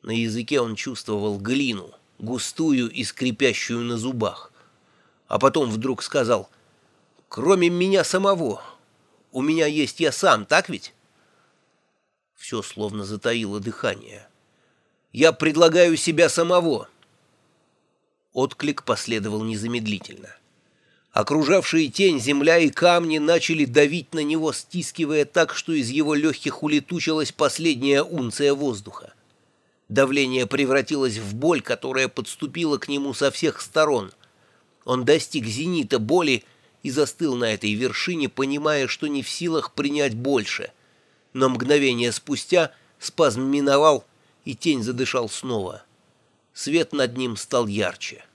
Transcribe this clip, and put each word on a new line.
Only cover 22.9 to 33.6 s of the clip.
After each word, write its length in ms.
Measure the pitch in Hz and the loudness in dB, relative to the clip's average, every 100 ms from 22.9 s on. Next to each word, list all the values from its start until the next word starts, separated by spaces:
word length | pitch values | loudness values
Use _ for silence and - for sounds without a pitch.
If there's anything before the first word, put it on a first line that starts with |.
| 175 165 156 | 4 2 0
начали 480 | 147 170 - 160 139 | 2 2 2 0 4
давить 480 | 135 147 165 143 | 4 4 2 -4
на 100 | 160 | -4
него, 300 | 147 160 156 | -2 -2 -2
стискивая 720 | - - 180 147 - 151 151 143 | -4 -8 -8 -6 -4 -2 0 2
так, 300 | 175 160 - | 2 0 -2
что 180 | - | -2
из 160 | 156 117 | -2 0
его 240 | 139 151 | 0 0
легких 480 | 147 156 - 147 - | 2 0 -2 -6 -6
улетучилась 720 | 151 151 139 175 160 156 139 | -2 -2 -2 -4 -2 -2 -2
последняя 720 | - 143 - 165 131 139 139 | 0 -2 0 0 0 2 2
унция 500 | 147 - 120 - 143 | 2 -4 -4 0 0
воздуха. 640 | 139 143 107 104 - - _ _ _ _ _ _ _ _ | 2 -2 -4 -10 -18 -20 _ _ _ _ _ _ _ _
Давление 560 | 110 135 139 131 131 120 | 2 2 2 0 0 -2
превратилось 720 | 139 135 139 - - 131 107 | 0 2 0 0 -2 -2 -2
в 160 | 104 | -8
боль, 280 | 110 156 156 | -2 0 0
которая 460 | - 120 131 131 127 | 0 -4 -2 -2 -2
подступила 680 | - 113 - 147 160 165 139 | -2 -8 -8 -8 -4 -2 -2
к 100 | - | -2
нему 280 | 143 139 123 | -4 -4 0
со 160 | 139 | 0
всех 280 | 123 160 - | 2 -2 -2